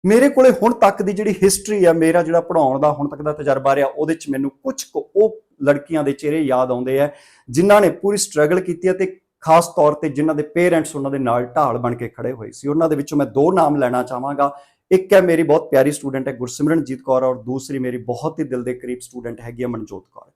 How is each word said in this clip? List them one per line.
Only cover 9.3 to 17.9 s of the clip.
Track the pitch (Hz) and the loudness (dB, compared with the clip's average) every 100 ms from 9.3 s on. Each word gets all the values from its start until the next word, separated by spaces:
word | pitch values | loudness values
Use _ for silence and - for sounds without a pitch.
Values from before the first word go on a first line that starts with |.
| _ | _
ਖਾਸ | 160 160 165 | 4 4 4
ਤੌਰ | - 147 | 2 2
ਤੇ | 147 160 | 2 -4
ਜਿਨ੍ਹਾਂ | 135 160 151 | -2 -2 -2
ਦੇ | |
ਪੇਰੈਂਟਸ | 151 170 180 170 151 147 | -4 0 2 2 -2 -6
ਉਹਨਾਂ | 139 | -6
ਦੇ | 139 | -4
ਨਾਲ | 123 120 123 | -2 -2 -2
ਢਾਲ | 160 143 120 | 0 0 0
ਬਣ | 120 120 | -4 -6
ਕੇ | 117 | -8
ਖੜੇ | - 117 | -8 -8
ਹੋਏ | 127 104 | -8 -14
ਸੀ। | - 139 | -10 -4
ਉਹਨਾਂ | 147 165 | 0 0
ਦੇ | 147 | 0
ਵਿੱਚੋਂ | 143 147 | -2 -2
ਮੈਂ | 139 | -2
ਦੋ | 110 156 | 2 2
ਨਾਮ | 185 156 147 | 4 2 2
ਲੈਣਾ | 127 123 | 0 -2
ਚਾਹਾਂਗਾ। | 123 127 135 143 143 143 _ _ _ | -4 -6 -8 -2 -2 -2 _ _ _
ਇੱਕ | 190 190 | 0 4
ਹੈ | 196 | 4
ਮੇਰੀ | 180 165 | 4 0
ਬਹੁਤ | 160 156 - | 2 2 2
ਪਿਆਰੀ | 135 135 | 2 2
ਸਟੂਡੈਂਟ | 143 139 135 131 | 0 -6 -6 -6
ਹੈ | |
ਗੁਰਸਿਮਰਨਜੀਤ | 117 127 - 147 165 139 131 | -8 -10 -4 0 0 -2 -10
ਕੌਰ, | 135 127 | -2 0
ਔਰ | 131 123 | 0 -4
ਦੂਸਰੀ | 110 131 131 139 | -6 -8 -8 -6
ਮੇਰੀ | 127 | -6